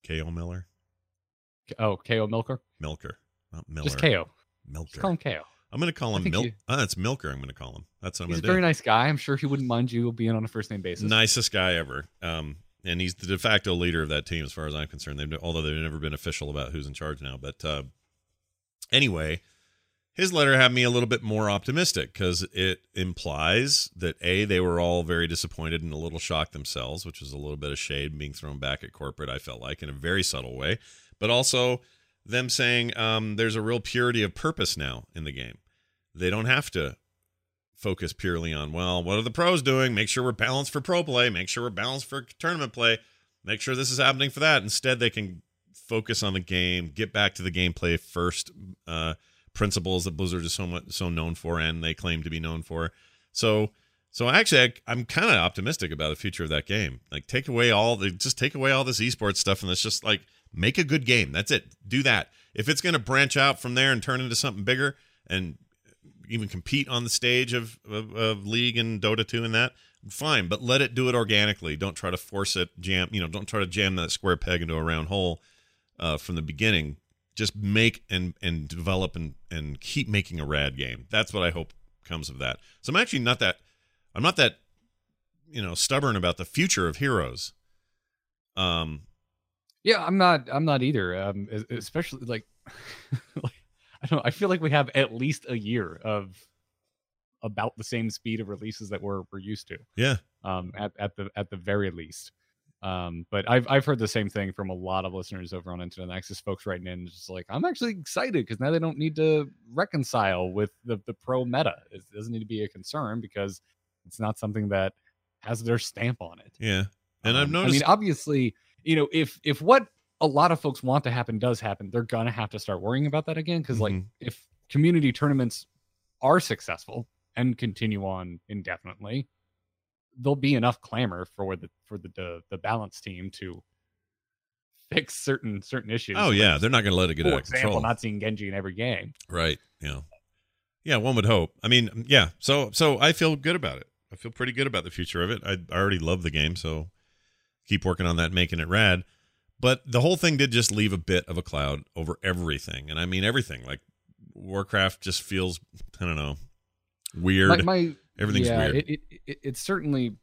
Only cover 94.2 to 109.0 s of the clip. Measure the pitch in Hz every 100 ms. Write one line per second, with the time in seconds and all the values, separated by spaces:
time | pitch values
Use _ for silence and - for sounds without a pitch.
94.2 | - - 196 185 156 147 139 135 135 113
95.2 | 131 151 - 120 104 120 90 82 110 107
96.2 | 95 95 _ _ _ _ _ _ _ _
97.2 | _ _ 113 104 110 - 110 120 113 -
98.2 | 117 113 101 101 110 110 104 101 101 98
99.2 | 90 98 95 104 - - - - 127 120
100.2 | _ _ 98 92 90 98 104 - 101 -
101.2 | 98 - 101 95 87 104 98 85 82 -
102.2 | - _ _ _ _ _ 95 92 87 85
103.2 | 82 101 98 127 123 139 139 131 107 117
104.2 | 104 107 98 92 95 90 92 95 92 92
105.2 | 90 95 87 92 90 90 87 - 92 92
106.2 | - 95 - 95 - 90 90 90 90 -
107.2 | - 92 87 113 339 339 240 196 151 -
108.2 | 262 180 110 110 135 165 160 143